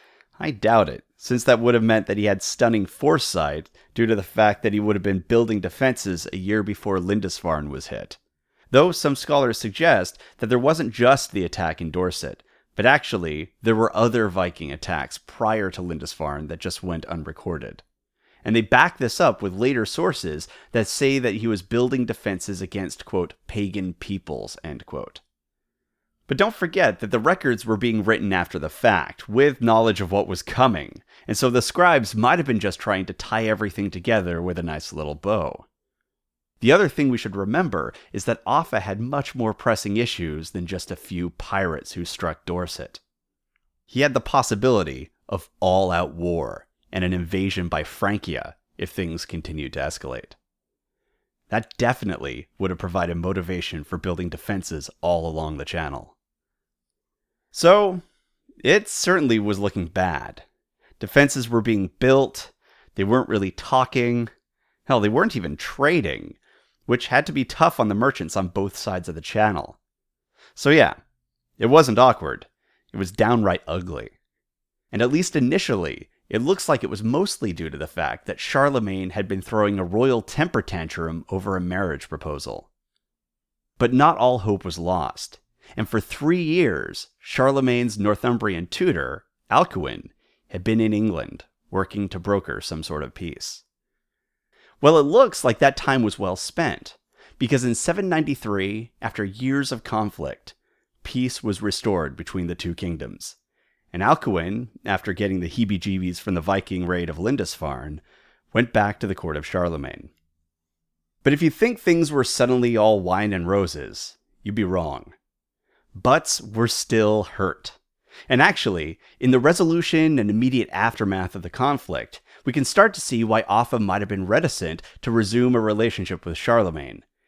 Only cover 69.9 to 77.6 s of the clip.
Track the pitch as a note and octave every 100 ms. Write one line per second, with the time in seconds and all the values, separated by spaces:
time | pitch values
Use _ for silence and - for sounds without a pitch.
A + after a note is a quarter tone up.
69.9 | _ _ _ _ _ _ - C#3 D#3 F#2
70.9 | - _ _ _ _ _ - A2+ D3+ C3+
71.9 | A2 B2+ - D2+ A#1+ - _ _ _ _
72.9 | - F#2 G2+ A2 A#2+ G2 F2 - F2 F2
73.9 | C#2+ A1 _ _ _ _ _ _ _ _
74.9 | G#2+ B2 D3+ F3+ D3+ B2 F3+ - G#2+ D#2+
75.9 | G1+ - _ - A2 C#3 G3 - C#3 -
76.9 | G2+ A2 C#3+ G3+ - G#2+ E2